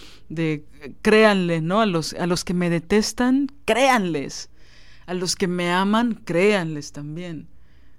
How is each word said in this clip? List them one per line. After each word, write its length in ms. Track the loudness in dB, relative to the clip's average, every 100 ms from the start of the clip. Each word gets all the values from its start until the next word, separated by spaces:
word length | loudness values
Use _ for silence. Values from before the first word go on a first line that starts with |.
| -20 -20 -10
de, 380 | -4 -2 -2 -8 -18
eh, 140 | -18 -2
créanle, 580 | 4 6 6 4 0 0
¿no? 200 | 0 0
A 60 | 2
los, 280 | 0 -4
a 120 | -4 -2
los 160 | -2
que 120 | -2
me 160 | -2 0
detestan, 800 | -2 0 0 0 0 0 2 0 -4
créanles. 840 | -2 2 4 4 2 -4 -6 -12 -16 -20 -20 -20 -20 -18 -8
A 80 |
los 220 | -6 -4 -2
que 100 | -2
me 240 | -2 0
aman, 440 | 0 2 2 0 -2
créanles 640 | -2 2 4 2 -2 -6 -10
también. 580 | -12 -12 -10 -10 -12 -14 -18 -20 -20 -20